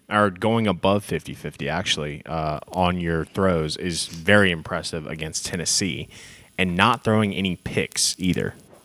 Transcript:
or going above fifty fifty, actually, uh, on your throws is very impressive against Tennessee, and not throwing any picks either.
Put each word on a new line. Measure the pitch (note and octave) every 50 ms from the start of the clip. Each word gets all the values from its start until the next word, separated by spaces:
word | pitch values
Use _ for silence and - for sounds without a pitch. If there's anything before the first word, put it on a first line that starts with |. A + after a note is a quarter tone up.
| _ -
or | G2+ G#2 G#2 G2+
going | F2+ F2 G2 A2 A2+ A#2 A2+
above | G#2 F#2 E2 - F#2+ G2+ G#2 G2+
fifty | - - D#2+ - - C2+
fifty, | C#2+ - D2+ D2 - C#2+ C#2
actually, | D2+ E2+ F#2+ - - - D2+ D2+ C#2+ - -
uh, | - D#2+ D#2+ D#2 D2+ D2+ D2+ - - -
on | F2+ F#2 F2 F2+ F2+
your | F2 E2 E2 D#2+ D#2
throws | - - - G2 F#2+ F2+ E2 D#2 D#2 D2+ -
is | - F2+ E2+ D#2 -
very | - - E2+ D#2+ F2+ G2+ G#2 G2+ F#2+
impressive | E2+ D#2+ D#2 - F#2 E2+ D#2 - - E2 D#2
against | - - D#2+ D#2+ D#2+ D#2 - -
Tennessee, | - - F#2 D#2 - - - G#2+ F#2 C#2 - - - - - - - - - - - _ -
and | F#2+ F#2 F2
not | F2 G2 A#2 B2 A#2+ -
throwing | - G#2+ A2 A2 G2+ G2
any | - F#2+ F#2+ F2+
picks | - - - - - D#2+ - - - - - - -
either. | F#2 F#2 E2 - G1+ G1+ - - - _ - - _